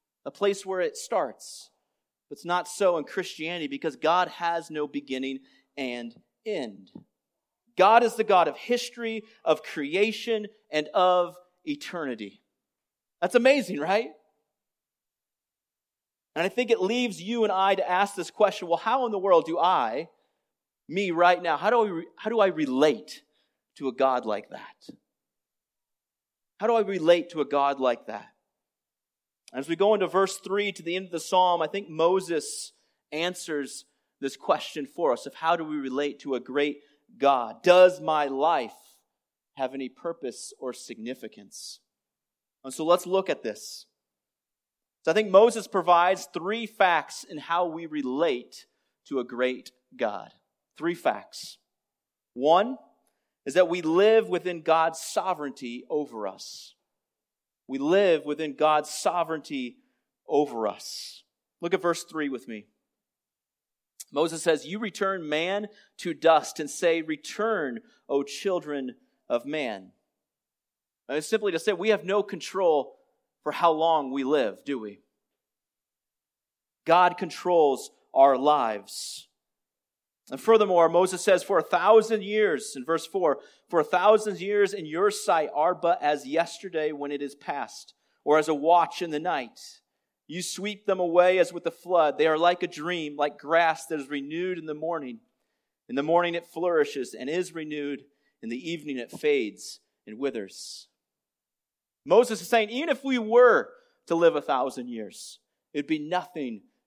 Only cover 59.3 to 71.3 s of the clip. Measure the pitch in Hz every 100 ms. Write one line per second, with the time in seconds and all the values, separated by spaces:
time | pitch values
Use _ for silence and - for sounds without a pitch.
59.3 | 160 - 143 123 - _ _ _ _ -
60.3 | 147 143 117 107 - - - - - _
61.3 | _ _ - 170 185 175 165 - 156 143
62.3 | 123 - 107 - _ _ _ _ _ _
63.3 | _ _ _ _ _ _ - - 139 165
64.3 | 160 175 156 147 208 220 - 196 190 156
65.3 | 151 175 202 208 - _ - 175 147 165
66.3 | 156 - - 147 - 175 165 156 156 -
67.3 | - 220 208 143 117 _ _ - 139 139
68.3 | - 196 175 151 143 127 - _ _ -
69.3 | 120 135 156 127 98 92 _ _ _ _
70.3 | _ _ _ _ _ _ _ - 147 151